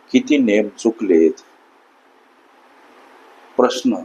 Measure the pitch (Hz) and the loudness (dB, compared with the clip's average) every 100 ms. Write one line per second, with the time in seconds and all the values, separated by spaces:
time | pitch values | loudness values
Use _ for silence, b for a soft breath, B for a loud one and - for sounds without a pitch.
0 | _ 127 123 147 113 104 104 - 113 - | _ -2 0 0 2 0 -2 -4 -4 -2
1 | 101 82 82 - - _ _ _ _ _ | 0 2 2 0 -14 _ _ _ _ _
2 | _ _ _ _ _ _ _ _ - - | _ _ _ _ _ _ _ _ -20 -20
3 | - - - - - - 123 - 127 98 | -20 -20 -20 -20 -10 -2 -2 -2 -6 -6